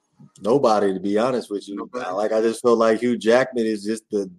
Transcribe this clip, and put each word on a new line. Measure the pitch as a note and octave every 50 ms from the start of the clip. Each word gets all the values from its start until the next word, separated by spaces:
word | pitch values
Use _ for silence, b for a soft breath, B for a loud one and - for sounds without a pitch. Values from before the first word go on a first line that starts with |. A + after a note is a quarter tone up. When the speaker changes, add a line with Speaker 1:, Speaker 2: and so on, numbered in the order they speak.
| _ _ _ _ - - _ _
Speaker 1:
Nobody, | F#2 G2+ B2 C#3+ - A#2+ G#2+ G#2 G2+ G2 F#2+
to | F#2+
be | F2+ G2+ G2+ G#2
honest | A2+ C3 B2+ A#2 - -
with | G#2 G2 F#2 G2
you. | G2+
Speaker 2:
Nobody? | G#2 - - - E2 E2
Speaker 1:
I, | F2+ F#2
like, | G2 G#2+ G#2+ G#2+
I | A2
just | A2 A2+ A2+ - -
feel | B2 A#2
like | A2 A2+ A2+ A2+ G#2+
Hugh | A#2 B2 A#2+ G#2+
Jackman | G2 A2 A2+ B2 C3 - - B2 A2+
is | A2 A2 G#2 G2
just | G#2 A2+ A2 - _
the, | - G#2 G2 F#2+ F2+